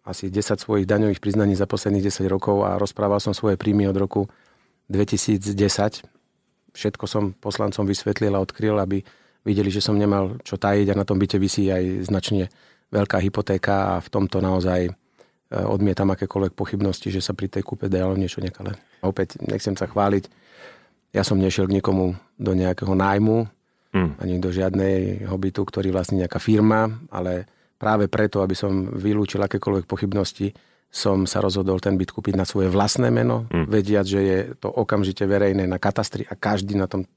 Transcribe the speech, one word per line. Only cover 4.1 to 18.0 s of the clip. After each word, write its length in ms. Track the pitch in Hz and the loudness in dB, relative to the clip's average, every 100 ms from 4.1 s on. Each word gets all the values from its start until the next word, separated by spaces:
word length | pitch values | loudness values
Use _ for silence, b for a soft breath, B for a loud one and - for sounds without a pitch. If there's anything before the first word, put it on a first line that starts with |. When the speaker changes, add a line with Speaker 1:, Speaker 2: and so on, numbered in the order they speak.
| - 98 b b b b b _ | 0 -2 b b b b b _
Speaker 1:
dvetisícdesať. 1120 | 98 101 104 - 104 98 101 101 - 104 - - _ _ _ _ _ _ | -2 0 0 0 0 0 2 2 2 -2 -2 -20 _ _ _ _ _ _
Všetko 320 | - 107 - | -6 -6 -4
som 200 | 101 107 101 | -6 -2 -2
poslancom 520 | 95 104 - 104 98 | -4 -8 -4 -4 0
vysvetlil 480 | 98 98 - 104 107 | -2 0 -2 0 0
a 80 | 98 | 0
odkryl, 360 | 95 - 110 107 | -2 -2 0 0
aby 280 | 95 98 - b b b | 0 -2 -4 b b b
videli, 260 | - 101 101 | -2 0 2
že 120 | 98 | 0
som 140 | 98 | 0
nemal 440 | 104 104 101 95 120 | 2 4 2 0 -6
čo 160 | - 98 | -8 -2
tajiť 300 | 101 101 101 | 0 2 2
a 80 | 98 | 2
na 80 | |
tom 140 | 101 95 | 2 2
byte 180 | 98 101 | 2 2
visí 320 | 95 - 98 | 0 0 0
aj 380 | 92 92 95 92 | 0 0 -2 -2
značne 420 | 98 - 101 92 b b b b | -2 0 -2 -2 b b b b
veľká 300 | 107 101 98 | 0 2 2
hypotéka 540 | 92 101 101 95 - 98 98 | 0 -2 0 0 2 0 2
a 100 | 90 | -2
v 80 | - | -2
tomto 300 | 101 98 95 | -2 0 0
naozaj, 420 | 95 92 90 90 | 0 2 2 0
e, 80 | 87 90 b b b b _ | 0 -4 b b b b _
odmietam 560 | - 98 101 101 90 98 | -4 -2 0 0 2 0
akékoľvek 440 | 95 98 98 95 | 0 -2 0 -2
pochybnosti, 580 | - 95 98 101 90 - | -2 -6 0 -2 -2 -4
že 100 | 95 | -4
sa 120 | - | -4
pri 160 | 98 98 | -6 -4
tej 140 | - | -6
kúpe 260 | 98 - 101 | -6 -6 -2
dialo 260 | 92 | 0